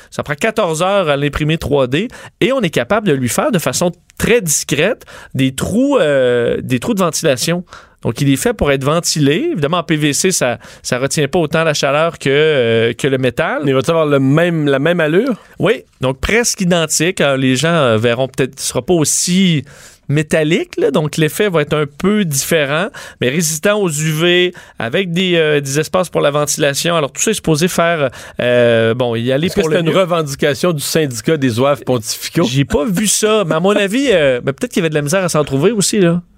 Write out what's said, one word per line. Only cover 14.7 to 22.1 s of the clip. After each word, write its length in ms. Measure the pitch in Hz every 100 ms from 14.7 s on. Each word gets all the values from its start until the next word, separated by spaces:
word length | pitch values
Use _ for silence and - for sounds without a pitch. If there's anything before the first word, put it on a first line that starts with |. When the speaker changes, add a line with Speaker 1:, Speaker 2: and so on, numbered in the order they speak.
| 135
Speaker 2:
même 220 | 156 175
allure ? 340 | 151 175 269 202 - -
Speaker 1:
Oui, 240 | 175 269 - -
donc 200 | 131 131
presque 400 | - 220 233 -
identique. 600 | 175 175 156 - 165 190
Alors, 160 | 143 135
les 200 | 131 127
gens, 120 | 160
euh, 220 | 170 127 110
verront 320 | 120 117 131
peut-être, 300 | - 131 -
ce 100 | -
sera 140 | 131
pas 120 | 147
aussi 720 | 175 143 - - 180 190 151 - - - - -
métallique, 680 | 147 151 165 156 208 359 349
là, 120 | 440
donc 280 | 202 151 -
l'effet 320 | 151 - 208
va 100 | 165
être 140 | 147
un 100 | 151 143
peu 380 | - 185